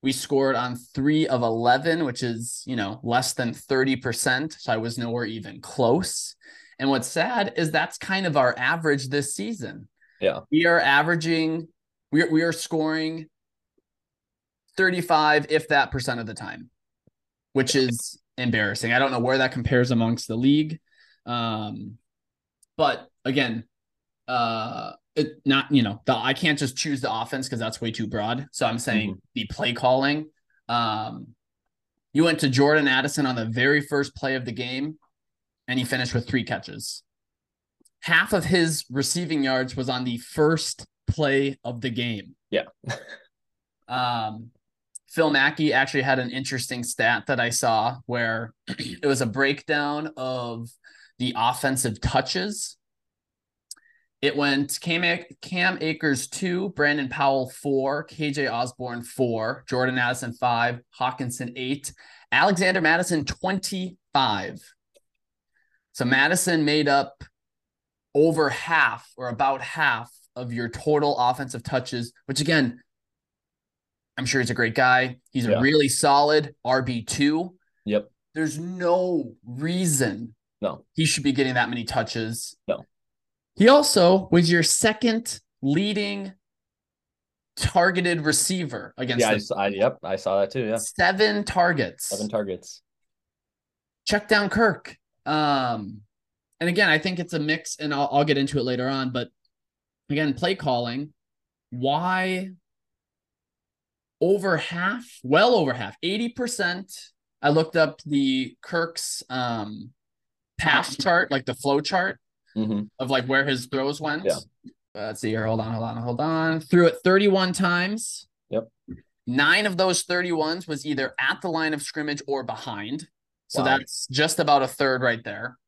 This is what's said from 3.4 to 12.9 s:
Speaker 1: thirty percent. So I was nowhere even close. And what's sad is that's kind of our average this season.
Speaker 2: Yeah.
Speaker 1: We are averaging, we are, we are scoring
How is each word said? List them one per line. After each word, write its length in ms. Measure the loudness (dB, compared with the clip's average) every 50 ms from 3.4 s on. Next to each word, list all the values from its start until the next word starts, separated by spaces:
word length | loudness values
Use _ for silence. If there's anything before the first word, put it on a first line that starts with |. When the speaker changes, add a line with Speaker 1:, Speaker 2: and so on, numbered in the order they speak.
| -4 -4 -4
Speaker 1:
thirty 420 | -8 -4 -2 0 2 2 2 0
percent. 560 | -2 -2 -6 -4 -2 0 0 0 0 -2 -6 -10 -10
So 140 | -4 -2
I 40 | -2
was 220 | -2 -2 -6 -6 -6
nowhere 260 | -4 -4 -4 -4 -4
even 380 | -6 -8 -10 -12 -14 -16 -16
close. 760 | -16 -12 -2 2 4 4 4 4 2 -2 -6 -8 -10 -10 -14 _ _ -20 -20 -20 -20 -20 _ _
And 120 | 0 0
what's 180 | 0 0 -2 -4
sad 460 | -2 -2 -2 0 0 -2 -2 -2 -2
is 140 | -2 -2 0
that's 260 | 0 0 -2 -2 -6
kind 300 | -14 -6 -4 -2 -2 0
of 100 | 0 2
our 180 | 4 2 2 2 0
average 500 | 0 0 0 0 2 2 2 2 0 -2
this 260 | -2 -2 -2 -4 -6
season. 540 | -6 -6 -6 -6 -8 -10 -12 -12 -14 -18 -20 _ _ _ _ _ _
Speaker 2:
Yeah. 200 | 0 0 0 -2 -6 _
Speaker 1:
We 140 | 2 4 4
are 120 | 6 4 4
averaging, 880 | 4 6 4 4 4 4 0 0 0 0 0 0 0 0 -2 -4 -6 -10 _ _ _ _ _ _ _ _
we 100 | 2 2
are, 80 | 2 4
we 120 | 2 2
are 100 | 2 2
scoring 760 | -2 -4 -6 -4 -2 -2 -2 0